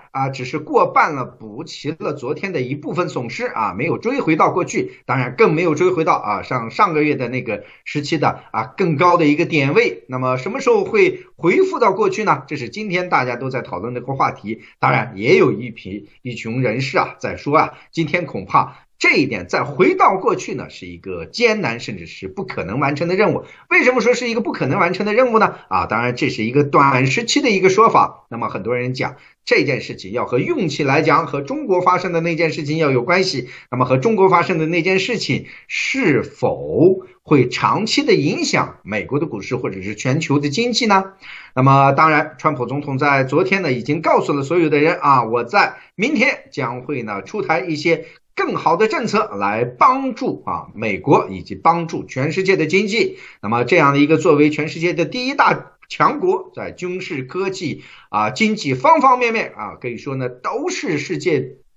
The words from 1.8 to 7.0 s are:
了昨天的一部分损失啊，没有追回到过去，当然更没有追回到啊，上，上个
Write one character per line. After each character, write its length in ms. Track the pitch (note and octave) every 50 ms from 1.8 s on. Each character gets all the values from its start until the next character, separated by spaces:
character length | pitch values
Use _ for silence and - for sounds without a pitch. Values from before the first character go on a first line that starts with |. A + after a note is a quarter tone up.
| - C#3 E3 -
了 140 | G3+ F3+ C#3
昨 220 | C3 A#2+ B2+ D#3+
天 180 | - - F#3+ F3
的 80 | C#3+
一 140 | B2+ B2 C#3+
部 180 | D3 - D4 F#3
分 160 | E3+ F3 D#3
损 220 | - D#3 A#2 A2+
失 160 | - - A#3+
啊， 280 | B3 - A2+ G#2+ G2 F2
没 100 | G2 C#3
有 140 | E3+ C3 -
追 220 | - A3+ C4+ C#4
回 160 | - D#3 D#3+
到 140 | D#3 G3 G3+
过 140 | - F#3 E3
去， 360 | C3 - B2+ B2+ - - - _
当 120 | - A#2+ C3
然 160 | B2 C3 C3
更 180 | - A3 F#3+ D#3
没 80 | D#3 F3+
有 120 | E3+ D3+
追 160 | D3+ F3+ F#3
回 140 | F#3 D#3+ D#3+
到 100 | F3 D3+
啊， 280 | - - G#2 G#2 F#2 -
上， 280 | - C3+ B2 A2+ A2+
上 240 | - - G#3+ F#3+ D#3+
个 80 | D3+